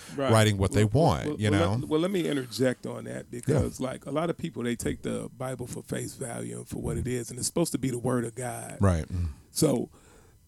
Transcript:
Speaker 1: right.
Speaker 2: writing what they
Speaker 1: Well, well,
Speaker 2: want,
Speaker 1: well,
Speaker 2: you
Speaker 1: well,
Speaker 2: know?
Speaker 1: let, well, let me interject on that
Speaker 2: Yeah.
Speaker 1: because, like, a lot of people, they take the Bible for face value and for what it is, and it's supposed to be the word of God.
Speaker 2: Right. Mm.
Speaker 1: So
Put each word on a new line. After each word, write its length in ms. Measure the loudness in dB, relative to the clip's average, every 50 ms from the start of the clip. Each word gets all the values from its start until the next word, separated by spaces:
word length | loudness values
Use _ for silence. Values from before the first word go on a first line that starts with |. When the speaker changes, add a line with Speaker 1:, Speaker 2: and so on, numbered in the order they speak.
| -12 -10 -6
Speaker 1:
right. 160 | -2 2 4
Speaker 2:
writing 280 | 6 6 6 6 4 4
what 140 | 2 2 4
they 100 | 4 4
Speaker 1:
Well, 80 | 4 6
well, 100 | 6 6
Speaker 2:
want, 220 | 6 4 4 0 -2
Speaker 1:
well, 100 | -2 0
Speaker 2:
you 100 | 2 4
Speaker 1:
well, 100 | 4 4 4 4
Speaker 2:
know? 40 | 2 0
Speaker 1:
let, 120 | 0 0
well, 100 | 0 2
let 100 | 2 2
me 160 | 0 0 0 0
interject 580 | 0 -2 -2 -4 -2 2 2 2 2 0 -4
on 200 | -8 -8 -8 -8
that 200 | -8 -10 -10 -10 -10
Speaker 2:
Yeah. 80 | -12 -4
Speaker 1:
because, 400 | 0 2 2 4 2 0 -2 -4
like, 260 | -6 -6 -6 -8 -8
a 60 | -4
lot 180 | -2 -2 -2 -2
of 80 | -2 -4
people, 240 | -6 -6 -4 -4
they 140 | -2 -2 -2
take 260 | -2 -2 -4 -4 -4
the 300 | -4 -6 -4 -4 -6 -8 -10
Bible 300 | -10 -8 -8 -8 -8 -8
for 160 | -8 -8 -10
face 320 | -8 -6 -6 -6 -6 -8 -8
value 440 | -8 -8 -8 -8 -8 -8 -8 -8 -10
and 100 | -10 -10
for 100 | -8 -6
what 200 | -4 -2 -2 -2
it 100 | -2 -2
is, 240 | -2 -4 -4 -6
and 80 | -8 -6
it's 80 | -6 -4
supposed 240 | 0 0 0 0
to 80 | 0 -2
be 100 | -2 -2
the 80 | -2 -2
word 260 | -2 0 0 0 0
of 120 | -2 -6
God. 420 | -6 -6 -6 -6 -8 -10 -10 -2 2
Speaker 2:
Right. 280 | 4 4 4 4 2 -2
Mm. 180 | -2 -2 -2 -4 -6 -8 -14 _
Speaker 1:
So 400 | 0 2 4 4 4 2 0 -2 -8 -14 -20 -20 -20 -20 -20 _ _ _ _